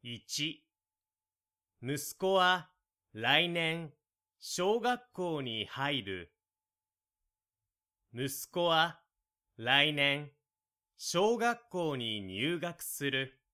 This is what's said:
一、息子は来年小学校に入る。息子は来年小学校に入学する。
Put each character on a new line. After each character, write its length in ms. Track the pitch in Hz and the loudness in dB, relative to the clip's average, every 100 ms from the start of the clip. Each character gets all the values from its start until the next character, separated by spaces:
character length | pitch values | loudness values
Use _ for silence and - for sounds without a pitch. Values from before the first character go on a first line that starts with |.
一、 600 | 123 117 _ - 151 - _ _ _ _ _ _ _ _ _ _ _ _ | -10 -12 _ -6 -6 -6 _ _ _ _ _ _ _ _ _ _ _ _
息 340 | 117 143 - - | -6 -6 -6 -4
子 160 | 190 | 2
は 360 | 190 180 185 165 _ _ _ _ | 4 6 4 -2 _ _ _ _
来 360 | 107 117 147 175 | -6 2 2 2
年 440 | 170 165 165 160 _ _ _ _ _ | 0 -2 -2 -8 _ _ _ _ _
小 400 | - - 180 226 | -10 -2 2 2
学 320 | 226 247 - | 2 -2 -6
校 300 | - 180 156 | -6 -4 -2
に 240 | 127 113 101 | -4 -4 -6
入 360 | - 139 143 | -2 -2 -2
る。 300 | 98 92 85 _ _ _ _ _ _ _ _ _ _ _ _ _ _ _ _ _ _ | -4 -8 -8 _ _ _ _ _ _ _ _ _ _ _ _ _ _ _ _ _ _
息 360 | 113 139 - - | -6 -6 -6 -8
子 160 | 185 175 | 0 4
は 340 | 165 165 160 _ _ _ _ _ - | 4 4 0 _ _ _ _ _ -8
来 360 | 113 139 147 | 2 4 4
年 380 | 151 139 139 147 _ _ _ _ _ _ _ | 4 2 0 -4 _ _ _ _ _ _ _
小 420 | - 170 208 233 | -4 2 2 4
学 300 | 233 233 _ | 0 -2 _
校 280 | 185 165 139 | -4 -2 -2
に 240 | 113 107 | -4 -4
入 360 | 95 95 135 170 | -6 -2 -2 -2
学 240 | 170 170 | -4 -8
す 280 | - - 139 | -10 -4 -2
る。 300 | 135 131 _ _ | -2 -4 _ _